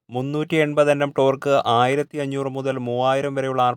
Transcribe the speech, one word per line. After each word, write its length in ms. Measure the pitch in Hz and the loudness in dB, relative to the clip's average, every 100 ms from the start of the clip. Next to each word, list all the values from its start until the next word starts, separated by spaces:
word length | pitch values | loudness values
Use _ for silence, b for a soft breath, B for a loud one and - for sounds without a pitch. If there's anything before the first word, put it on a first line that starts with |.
| _ | _
മുന്നൂറ്റി 440 | 123 139 151 156 | -6 -4 -4 -2
എൺപത് 360 | 160 147 147 147 | 0 2 4 4
എൻ 120 | 143 | 2
എം 120 | 143 143 | 0 2
ടോർക്ക്, 440 | 135 139 143 139 113 | 2 2 0 0 2
ആയിരത്തി 520 | 117 127 143 143 151 | 2 2 0 -2 -6
അഞ്ഞൂറ് 280 | 139 139 139 | -6 -4 -6
മുതൽ 320 | 135 135 135 | -6 -4 -4
മൂവായിരം 560 | 123 123 131 135 139 | -4 -2 0 0 -2
വരെയുള്ള 280 | 135 131 131 | -4 -4 0
ആർ 120 | 123 | 0